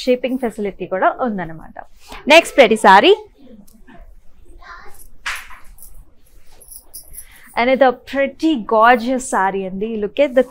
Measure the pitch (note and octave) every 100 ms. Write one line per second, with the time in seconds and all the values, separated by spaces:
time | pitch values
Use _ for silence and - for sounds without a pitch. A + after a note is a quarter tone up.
0 | - B3 B3 B3+ A#3 G#3 G3+ F#3 F3 F#3
1 | E4 - B3+ G3+ D#3+ D#3+ - - - -
2 | - - - D#4+ - - A3+ A3 G#3+ F#3+
3 | D4 G#4+ - _ - - - - - -
4 | - - - - - - - - - -
5 | - - - - - - - - - -
6 | - - - - - - - - - -
7 | - - - - - - A#3+ B3+ C4 B3+
8 | - C4+ C#4 C4+ D#4+ C#4+ G3+ A3 A3+ B3
9 | A#3 B3+ - A3 F#3+ G3 F#3+ F#3+ A3 A3+
10 | G3+ - C#4+ B3 B3